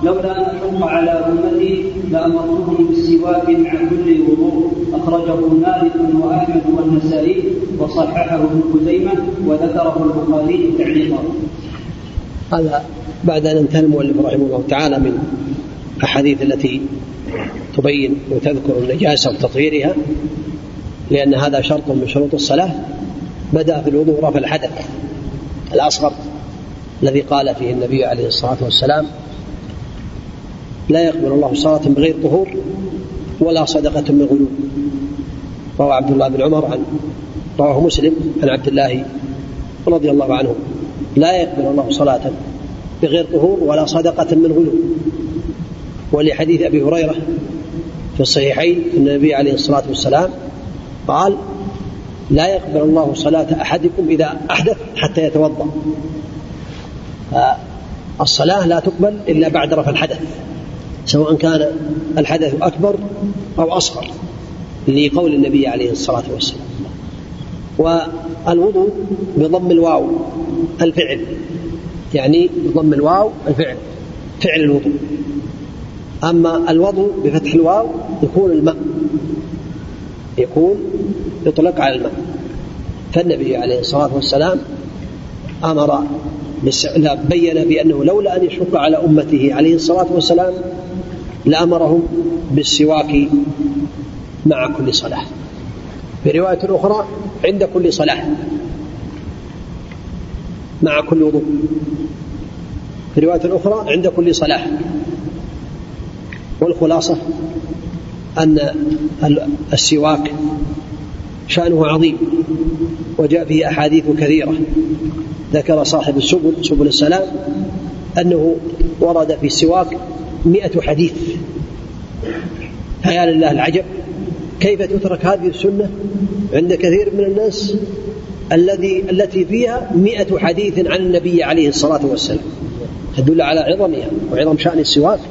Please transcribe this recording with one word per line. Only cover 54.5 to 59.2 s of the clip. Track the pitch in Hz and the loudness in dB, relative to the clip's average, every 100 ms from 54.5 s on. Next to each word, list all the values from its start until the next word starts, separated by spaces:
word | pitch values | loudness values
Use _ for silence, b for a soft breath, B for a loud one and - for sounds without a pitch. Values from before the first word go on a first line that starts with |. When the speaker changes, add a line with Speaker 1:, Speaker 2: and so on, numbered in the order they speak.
Speaker 2:
أحدث | - 170 220 - - | 0 2 0 -6 -4
حتى | 151 - | -2 0
يتوضأ". | 156 156 156 151 151 - 156 156 - 311 - - - - B B B - - - - 131 127 - - - - - - - | 0 2 2 0 -4 -4 -4 -6 -6 -10 -10 -12 -12 -14 B B B -14 -14 -14 -4 2 2 0 -4 -14 -12 -12 -12 -4
فالصلاة | 143 - 160 196 175 | 0 2 2 2 2
لا | 170 | 2
تقبل | 175 175 202 208 | 0 2 0 0